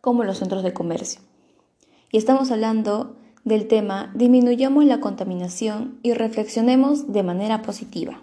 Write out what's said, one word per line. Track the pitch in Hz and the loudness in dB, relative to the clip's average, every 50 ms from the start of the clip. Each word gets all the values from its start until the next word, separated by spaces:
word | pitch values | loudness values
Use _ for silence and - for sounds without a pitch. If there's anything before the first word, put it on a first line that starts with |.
como | - 254 240 240 233 | 0 0 0 0 0
los | 196 190 - | -2 -4 -4
centros | 190 180 196 190 185 | -4 -4 -4 -2 -4
de | 180 180 | -4 -4
comercio. | - 175 170 165 - - - - - _ _ _ _ _ _ _ _ _ _ _ _ _ _ _ _ _ _ | -4 -6 -4 -4 -6 -6 -8 -12 -14 _ _ _ _ _ _ _ _ _ _ _ _ _ _ _ _ _ _
Y | - 220 | -2 0
estamos | 214 226 262 269 269 254 | 2 2 2 2 2 0
hablando | 247 214 214 220 220 220 214 208 208 214 254 - - - - _ _ _ _ | -2 -2 0 0 0 -2 0 -2 -2 -4 -4 -8 -12 -20 -20 _ _ _ _
del | - 220 214 208 - | -2 0 0 2 2
tema | 226 220 208 202 190 196 - - - | 2 2 2 0 -4 -6 -8 -8 -2
Disminuyamos | - 240 247 247 254 240 240 240 240 262 269 277 294 294 | 2 4 6 6 6 6 4 2 2 2 2 4 6 6
la | 285 247 - | 6 4 2
contaminación | - 208 190 - 190 190 180 180 180 180 180 - 226 220 214 214 233 262 - - - | -2 -6 -6 -6 -6 -6 -6 -6 -6 -8 -8 -6 -6 -6 -4 -6 -8 -10 -12 -6 -2
y | 240 233 | -2 0
reflexionemos | 233 226 226 226 - 214 - - 226 226 247 254 262 269 277 294 285 285 - 202 | 0 -2 -4 -2 -4 -6 -4 -2 0 2 4 4 4 4 4 2 -2 -2 -2 -2
de | 208 190 | -2 0
manera | 180 175 180 202 214 220 214 220 | 0 -2 -4 -2 -2 -4 -4 -4
positiva. | - 202 - 208 - - - - - - - | -8 -10 -10 -12 -12 -10 -8 -8 -8 -10 -16